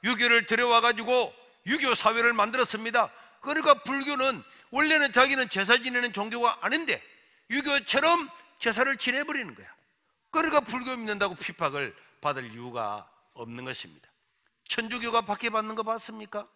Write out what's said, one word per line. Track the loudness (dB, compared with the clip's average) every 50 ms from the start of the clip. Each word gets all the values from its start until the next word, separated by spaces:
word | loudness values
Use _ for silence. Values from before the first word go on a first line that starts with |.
| 0
유교를 | -2 0 2 2 4 4 4 4 2
들여와가지고 | 0 0 2 4 4 6 6 4 0 0 0 0 2 2 2 0 -4 -14 -20 -20 _ _ _ -4
유교 | -2 0 2 0 0
사회를 | 2 2 2 2 4 2 2 2
만들었습니다. | 2 0 0 2 0 0 0 -2 -6 -6 -2 0 0 0 0 -2 -16 -20 -20 _ _
그러니까 | -6 -4 -2 0 4 4 4 4 4
불교는 | -6 -4 -4 -2 -2 -2 0 0 0 0 -2 -6 -16 -20 -20 -20 _
원래는 | 0 2 2 4 4 4 4 4
자기는 | 6 4 4 6 4 0 0 -2
제사 | 0 -2 2 4 4 2
지내는 | 2 0 -2 -2 -2 -2 -2
종교가 | -4 -4 -4 -4 0 0 0 0 0
아닌데 | -2 -2 -2 -2 -2 -2 -4 -4 -4 -14 -20 _ _ _ _ _ _ _
유교처럼 | -4 -4 -2 0 0 0 0 2 0 2 4 4 4 4 2 -4 -10 -20 -20 _ _ _
제사를 | -2 -2 0 2 0 0 0 -2
지내버리는 | -2 -2 -2 -2 -2 -4 -4 -6 -6 -8 -12
거야. | -18 -20 -20 -20 _ _ _ _ _ _ _ _ _ _ _
그러니까 | -2 0 0 4 4 2
불교 | 2 2 -8 -6 -6 -6 -6
믿는다고 | -6 -4 -6 -2 -2 -2 -2 -2
핍박을 | -6 -10 -12 -8 -2 -2 -2 -2 -2 -6 -6 -8 -14 -20 _ _ _
받을 | -4 -4 -4 -4 -6 -10 -12
이유가 | -14 -14 -10 -8 -6 -6 -4 -6 -8 -12 _ _ _ _ _ _
없는 | -16 -14 -14 -12 -12 -10
것입니다. | -10 -10 -10 -12 -14 -18 _ _ _ _ _ _ _ _ _ _ _ _ _ _ -6
천주교가 | -4 -4 -4 -6 -6 -6 -6 0 0 0
박해받는 | 0 0 -6 -4 -4 -2 -2 -2 -4 -2 -4
거 | -6 -4
봤습니까? | -4 -4 -6 -6 -12 -12 -14 -14 -10 -10 -12 -12 -12 _